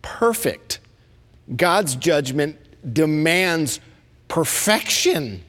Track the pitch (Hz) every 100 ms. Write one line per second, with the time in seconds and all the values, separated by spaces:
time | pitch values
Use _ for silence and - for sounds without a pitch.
0 | - - 233 226 127 - - - _ _
1 | _ _ _ - - 123 175 180 175 127
2 | 165 151 131 135 147 151 - - 127 117
3 | 156 151 160 175 185 165 147 - - -
4 | _ _ _ 165 160 - - 214 - -
5 | 359 247 127 95